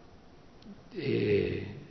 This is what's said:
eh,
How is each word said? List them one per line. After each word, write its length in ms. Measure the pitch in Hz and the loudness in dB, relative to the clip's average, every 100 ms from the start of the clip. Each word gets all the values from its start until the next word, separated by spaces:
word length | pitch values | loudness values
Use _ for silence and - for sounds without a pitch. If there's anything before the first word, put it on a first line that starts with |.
| - - - - - - 214 - - | -20 -20 -20 -20 -20 -20 -18 -18 -14
eh, 840 | 214 - 117 110 98 - 98 98 101 - | -6 0 2 4 4 4 -2 -6 -10 -14